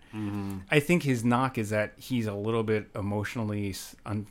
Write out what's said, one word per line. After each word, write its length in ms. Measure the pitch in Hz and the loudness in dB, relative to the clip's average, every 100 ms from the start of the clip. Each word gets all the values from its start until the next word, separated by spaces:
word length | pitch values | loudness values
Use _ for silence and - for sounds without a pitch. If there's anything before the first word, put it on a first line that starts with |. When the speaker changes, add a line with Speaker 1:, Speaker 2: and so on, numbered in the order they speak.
| - 107 | -12 -6
Speaker 1:
Mm-hmm. 420 | 104 101 98 95 92 | -4 -4 -4 -8 2
Speaker 2:
I 80 | 156 | 2
think 240 | 147 175 | 6 2
his 200 | 143 123 | 4 2
knock 360 | 120 123 131 123 | 4 4 2 0
is 100 | 101 | 0
that 240 | 107 104 - | 0 -2 -6
he's 300 | - 127 107 | -2 0 0
a 80 | |
little 300 | 101 107 113 | -2 0 0
bit 260 | 110 107 98 - | 2 0 -2 -6
emotionally 720 | 101 104 104 123 107 104 101 | -2 -2 -2 -4 -2 -2 -4
s-, 260 | 90 - - | -6 -10 -14
un-, 220 | - 104 101 | -6 -6 -6